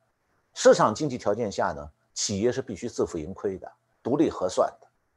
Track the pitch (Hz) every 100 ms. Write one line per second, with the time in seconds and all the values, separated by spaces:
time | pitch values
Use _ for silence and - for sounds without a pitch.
0 | _ _ _ _ _ - 254 240 131 110
1 | 151 123 - 104 110 95 101 73 76 -
2 | _ - - 98 117 123 - 95 117 -
3 | 101 85 78 95 104 92 - - _ _
4 | 113 143 123 - 92 - - - _ _
5 | _